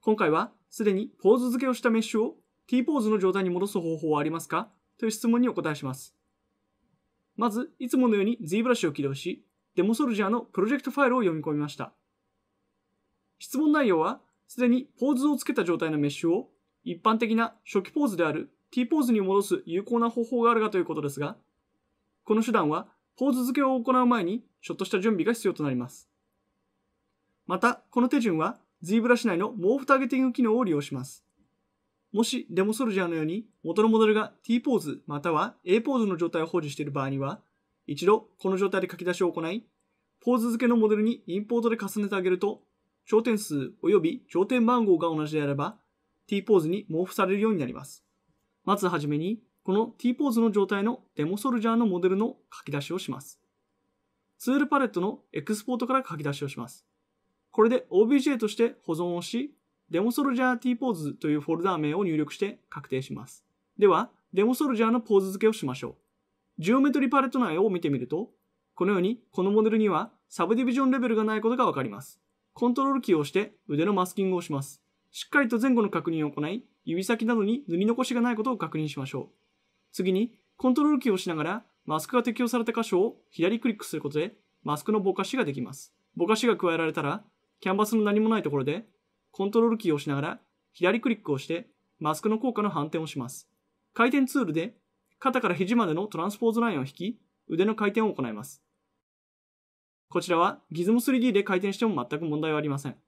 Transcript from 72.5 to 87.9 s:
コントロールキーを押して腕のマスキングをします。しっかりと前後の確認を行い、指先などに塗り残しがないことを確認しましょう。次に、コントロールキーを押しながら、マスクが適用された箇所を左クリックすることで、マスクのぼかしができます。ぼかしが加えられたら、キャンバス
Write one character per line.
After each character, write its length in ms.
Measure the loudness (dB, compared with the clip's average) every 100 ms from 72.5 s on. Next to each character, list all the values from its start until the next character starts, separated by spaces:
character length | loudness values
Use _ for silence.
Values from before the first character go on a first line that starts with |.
| -2
コ 120 | 0
ン 60 |
ト 120 | 2 0
ロ 40 |
ー 40 | 0
ル 60 |
キ 120 | 2
ー 40 | 0
を 20 |
押 100 | 2
し 20 |
て 220 | -2 -4 _ -6
腕 180 | -2 0
の 80 |
マ 140 | 0 -2
ス 80 | -2
キ 80 |
ン 80 | -2
グ 60 | -2
を 40 |
し 100 | -2
ま 120 | -6
す。 180 | -6 -14 _ _ _
し 160 | -16 -2
っ 20 |
か 140 | 0
り 40 | 0
と 120 | 0
前 160 | 2 2
後 80 |
の 80 | 2
確 180 | -2 -4
認 160 | -2 -4
を 60 |
行 120 | -4 -6
い、 180 | -6 -12 _ -6
指 180 | -6
先 240 | -2 -2 0
な 80 | 0
ど 80 |
に 200 | 0 -2 -2
塗 100 | -2
り 80 | 0
残 180 | 0
し 120 | -2 0
が 60 |
な 100 | 0
い 40 | -2
こ 60 |
と 100 | -4
を 60 | -4
確 220 | -6 -6
認 80 | -6
し 100 | -8
ま 80 | -8
し 80 |
ょ 160 | -10 -12
う。 40 | _ _ _ _ _ _
次 200 | -4 0
に、 220 | 0 0 _ _ _
コ 140 | 0
ン 20 |
ト 80 | 2
ロ 80 | 2
ー 40 |
ル 60 | 2
キ 100 | 2
ー 20 |
を 40 | -2
押 80 |
し 60 | -2
な 60 | -4
が 80 |
ら、 220 | -4 -6 -10 _ -6
マ 140 | -4
ス 80 | 0
ク 80 | 0
が 80 |
適 180 | 0 -2
用 60 | -2
さ 100 | 0
れ 80 | -2
た 80 |
箇 100 | -2
所 160 | 0 0
を 220 | 0 -2 _
左 300 | -2 0 0
ク 80 | -2
リ 80 | -2
ッ 20 |
ク 80 | -6
す 100 | -8
る 60 |
こ 80 | -4
と 80 | -4
で、 180 | -4 -8 _ _
マ 120 | -6 -6
ス 80 |
ク 80 | 0
の 100 | 0
ぼ 120 | 0
か 100 | -2
し 140 | -4 -2
が 80 | -2
で 80 |
き 80 | -4
ま 100 | -8 -10
す。 180 | -20 _ _ -4
ぼ 100 | 0
か 100 | 2
し 120 | 2
が 100 | 2
加 160 | 0
え 40 | 0
ら 100 | 0
れ 60 |
た 100 | -2
ら、 200 | -4 -4 -10 _ _ _
キ 100 | -4
ャ 40 |
ン 40 | 0
バ 80 |
ス 100 | 2